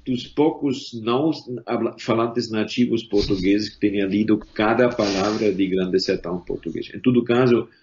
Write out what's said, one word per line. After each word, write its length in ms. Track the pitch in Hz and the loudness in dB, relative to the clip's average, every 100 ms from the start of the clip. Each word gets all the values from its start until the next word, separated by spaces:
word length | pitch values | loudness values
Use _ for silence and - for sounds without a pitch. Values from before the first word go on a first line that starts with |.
dos 240 | - 123 - | -6 -6 -4
poucos 680 | - 151 - 143 123 - 117 | 2 2 2 -2 -4 -8 -6
não 280 | 110 127 160 151 - 120 - | -2 0 0 -2 -8 -10 -4
habla-, 300 | 117 113 - | -2 -2 -4
falantes 520 | - 113 117 120 107 | -2 0 0 -2 -2
nativos 540 | 110 107 - 120 113 | -2 -2 0 2 0
portugueses 640 | - 104 104 95 92 101 107 | 0 0 0 0 2 2 0
que 100 | - | -2
tenha 280 | 104 101 98 | 0 0 0
lido 320 | 101 107 107 - | 2 2 0 -2
cada 360 | - 107 117 123 | -2 0 2 2
palavra 640 | 120 104 98 101 110 107 | 2 0 0 0 0 0
de 140 | 92 95 | 0 0
grande 340 | 92 92 92 | 0 0 0
sertão 400 | - - 85 90 | 0 -2 -4 -6
português. 500 | - 92 82 - - | -6 -8 -8 -8 -10
Em 60 | 98 | -4
todo 260 | 127 123 | 0 2
caso, 440 | 120 120 123 117 - _ | 2 2 4 2 0 _